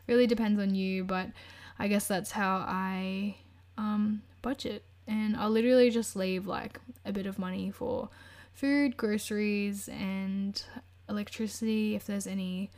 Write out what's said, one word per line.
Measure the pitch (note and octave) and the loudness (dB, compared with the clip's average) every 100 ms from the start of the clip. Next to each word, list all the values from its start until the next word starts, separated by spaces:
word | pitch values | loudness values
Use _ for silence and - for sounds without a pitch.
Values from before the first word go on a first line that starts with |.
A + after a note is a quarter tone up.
| - | 2
Really | A#3+ A#3+ | 6 6
depends | A3+ A3 G#3 | 6 4 2
on | G3 | 2
you, | F#3+ F#3+ F#3+ | 2 0 -2
but | F#3 F#3 F#3 - - - - - | -2 -2 -4 -10 -18 -20 -18 -4
I | G#3 | 2
guess | G#3 - | 2 2
that's | F#3+ G#3 | -2 -2
how | A3+ F#3+ F#3+ - | -2 0 0 0
I, | F#3 F#3 F#3+ F#3+ F#3+ G3+ G3 - - - - | -2 -2 -2 -2 -2 -4 -6 -14 -20 -16 -4
um, | G#3+ G#3+ G#3+ G#3+ - - | 0 2 2 0 -6 -10
budget. | A#3 C#4 A#3+ G#3 - - - | -6 -4 -4 -8 -10 -18 -4
And | G#3+ G#3+ G#3+ | -2 0 0
I'll | G#3+ | 2
literally | A3 A#3 B3+ B3 | 4 6 8 8
just | A3+ A3 | 4 0
leave, | G3+ F#3 F#3 G3 | -2 -2 -2 -4
like, | - G#3+ - - - | -6 -8 -12 -16 -12
a | - | -6
bit | G3+ G3 | -6 -4
of | G3 | -4
money | F#3 F#3 F#3+ | -4 -4 -4
for | - - G3 G#3 - - - - | -4 -4 -4 -4 -12 -20 -20 -20
food, | - C#4 C#4+ C#4+ B3 | -4 2 4 2 0
groceries, | A3 G#3 - G#3 G#3 G#3 G3+ G3+ - | 0 0 -2 -2 0 0 0 -4 -8
and | - F#3+ F#3+ F#3+ G3 G3 G3+ - - - - - | -6 -4 -2 -2 -2 -2 -4 -10 -14 -16 -20 -8
electricity. | G#3 G#3 - A3 - A3 A3 G#3+ | -6 -6 -6 -6 -2 0 2 0
If | G#3 - | -2 -2
there's | G3+ G3 | -4 -4
any, | F#3+ F#3 F#3 G3 | -4 -4 -4 -6